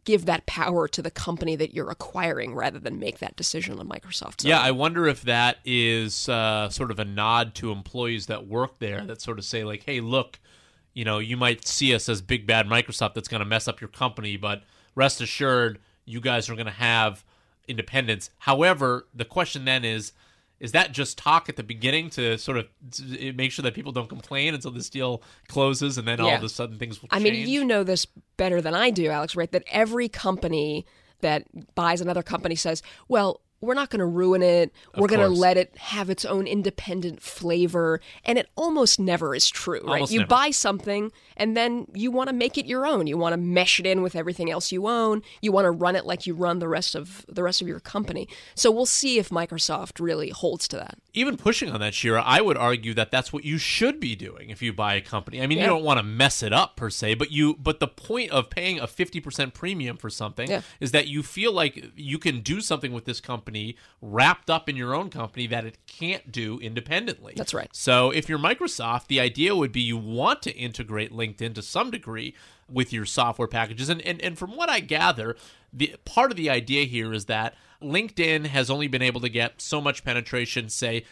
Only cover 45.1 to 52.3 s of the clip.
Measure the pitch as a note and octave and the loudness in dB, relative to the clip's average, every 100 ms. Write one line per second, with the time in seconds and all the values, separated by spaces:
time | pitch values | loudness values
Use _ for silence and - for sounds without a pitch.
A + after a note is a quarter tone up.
45.1 | G#3+ - - G#3+ G3 F#3+ E3+ F3 F#3 - | 0 -4 -6 2 4 4 4 2 2 0
46.1 | F3+ - E3 F3 F3+ E3+ D#3+ F#3 D#3+ E3+ | -4 -4 -2 0 0 0 -2 -2 -6 -8
47.1 | - - - F3 F3+ F3 E3 - G3+ G#3 | -16 -12 -2 0 0 -2 -6 -8 -6 -4
48.1 | - - - - - A#3 A3 B3 - C4+ | -6 -8 -12 -12 2 4 6 4 2 2
49.1 | A#3+ F#3+ E3+ E3+ E3 - D3+ - - E3 | 2 2 0 -2 -2 -2 -2 -6 -4 -2
50.1 | D#3 D#3 - E3 - - - - - _ | -2 -4 -2 -2 0 -4 -6 -10 -14 _
51.1 | G#3+ C4 - G#3 A3+ A3+ A2+ G#2 G2+ A#2+ | 0 0 2 2 2 0 -2 -2 0 2
52.1 | A2+ A#2 | 2 6